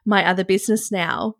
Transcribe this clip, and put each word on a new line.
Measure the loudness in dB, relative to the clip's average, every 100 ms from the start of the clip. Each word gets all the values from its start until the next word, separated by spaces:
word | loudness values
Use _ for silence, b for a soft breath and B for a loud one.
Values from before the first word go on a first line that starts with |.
my | 0 2 2
other | 0
business | 2 0 2 -2 -2
now, | -4 -2 -4 -6 -2